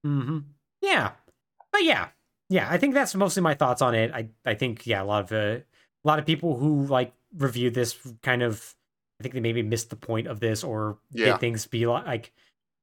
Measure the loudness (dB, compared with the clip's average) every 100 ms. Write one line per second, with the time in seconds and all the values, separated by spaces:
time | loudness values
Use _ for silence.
0 | -2 -2 -2 -6 -8 _ _ -6 -2 0
1 | 0 -4 _ _ _ _ _ 2 2 2
2 | -2 _ _ _ -2 0 2 2 2 2
3 | 0 0 0 2 2 2 2 2 2 2
4 | 0 -2 -10 -8 -4 -2 -2 -4 -2 -2
5 | 0 -2 0 -2 -2 -4 -8 _ _ _
6 | 0 2 2 0 0 0 2 2 2 2
7 | 0 -6 _ -2 -2 0 0 2 -2 -4
8 | -14 -8 -2 0 0 -2 -8 -20 _ _
9 | _ -14 -10 -4 -2 0 0 -2 -4 -10
10 | -6 -4 -4 -4 -2 -2 -4 -4 -4 -6
11 | _ 0 2 4 0 -4 -4 -2 0 0
12 | -2 -6 -8 _ _ _ _ _